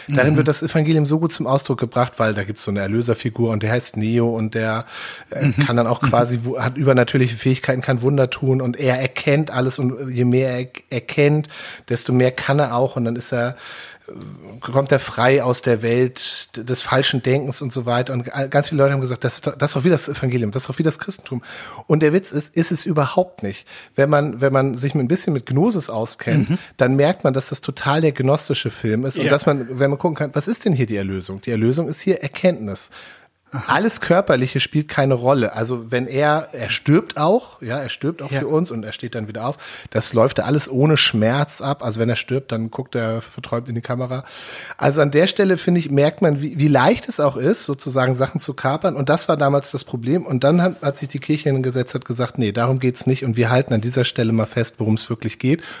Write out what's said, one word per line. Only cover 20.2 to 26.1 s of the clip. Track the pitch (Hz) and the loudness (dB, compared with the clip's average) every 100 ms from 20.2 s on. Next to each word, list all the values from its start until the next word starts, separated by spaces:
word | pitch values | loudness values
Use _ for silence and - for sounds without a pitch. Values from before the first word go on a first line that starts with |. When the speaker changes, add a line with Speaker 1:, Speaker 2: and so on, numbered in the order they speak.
| 131 123 107 | -2 0 -2
Speaker 1:
das | 131 | -2
ist | - | -4
doch | 127 | -2
wie | |
das | 160 - | -2 -2
Christentum.“ | - - - 123 - - - - - | -6 -10 -8 -10 -10 -16 -16 -10 0
Und | 156 | 4
der | 151 | 4
Witz | 180 190 | 2 0
ist, | 147 147 - | -4 -2 0
ist | 165 | 0
es | 165 - | 0 0
überhaupt | 151 135 - 185 - | 0 0 0 -2 -2
nicht. | 101 - - - - - | -8 -8 -14 -20 -6 2
Wenn | 139 | 4
man, | 151 147 120 | 4 2 0
wenn | 139 | 2
man | 135 135 123 | 4 2 0
sich | 135 156 | -2 0
ein | 127 | 0
bisschen | 180 - | 0 0
mit | 143 - | -2 0
Gnosis | 127 214 202 - | 2 2 2 -2
auskennt, | 110 113 | -4 -4